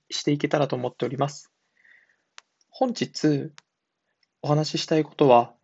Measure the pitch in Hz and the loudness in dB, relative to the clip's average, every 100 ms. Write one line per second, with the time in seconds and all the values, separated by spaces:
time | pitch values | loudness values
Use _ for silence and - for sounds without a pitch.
0 | _ - - 147 147 151 139 131 123 - | _ -6 -4 -2 -2 -2 -2 -4 -6 -6
1 | 123 131 143 - - _ _ _ _ _ | -6 -4 -6 -6 -20 _ _ _ _ _
2 | _ _ _ - - _ _ - 262 233 | _ _ _ -20 -20 _ _ -4 -4 -4
3 | - - 156 143 147 - _ _ _ _ | -8 -2 0 0 -4 -14 _ _ _ _
4 | _ _ _ _ 135 147 151 160 - 156 | _ _ _ _ 0 0 0 -6 -2 -2
5 | 151 - 143 120 120 _ | -2 2 6 6 4 _